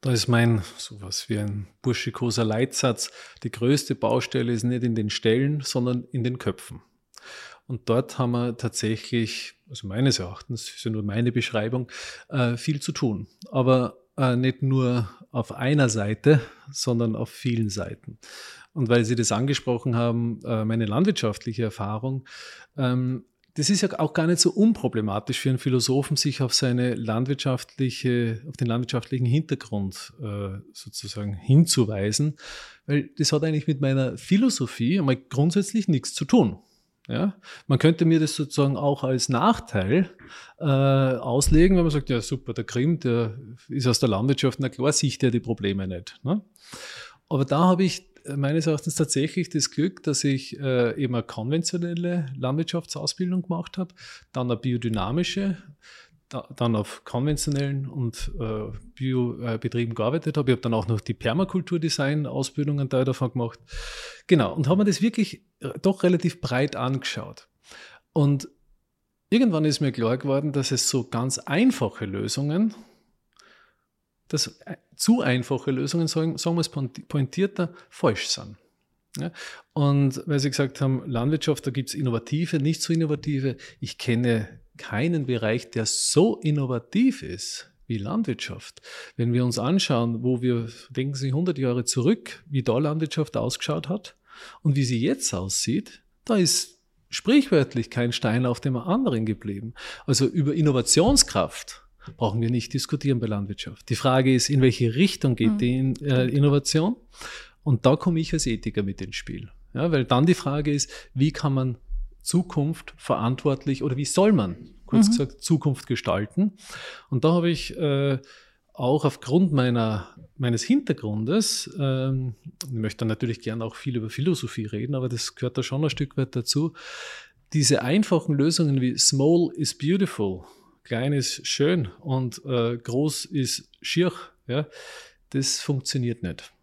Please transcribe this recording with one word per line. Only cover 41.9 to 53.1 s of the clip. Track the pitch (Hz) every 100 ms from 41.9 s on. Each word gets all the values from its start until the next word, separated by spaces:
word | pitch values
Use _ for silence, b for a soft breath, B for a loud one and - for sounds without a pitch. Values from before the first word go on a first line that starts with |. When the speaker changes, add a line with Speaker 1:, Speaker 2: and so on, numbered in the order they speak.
Speaker 1:
sagt, | 147 -
„Ja | 123
super, | - 131 -
der | 117
Grimm, | 117 123 143 165
der | 127 120 117 107 117 123 _
ist | 151 127
aus | 117
der | 127
Landwirtschaft, | 104 123 135 135 -
na | 131
klar | - 135
sieht | 147 139 -
der | 131
die | 117
Probleme | - 113 98 98 95
nicht.“ | 90 98 -
Ne? | 127 208 - _ B B B B B B _
Aber | 135
da | 135 143
habe | 180 180
ich, | 190 - _ _ -
äh, | 143
meines | 139 160 156
Erachtens | 151 165 -
tatsächlich | 156 - 151 - 180
das | 156 -
Glück, | - 170 -
dass | - 139
ich, | 143 135 - -
äh, | 139 127 120 113
eben | 131 120
eine |
konventionelle | 113 - 113 156 170 180 175 170 175 175 143 131
Landwirtschaftsausbildung | 127 147 160 170 - - -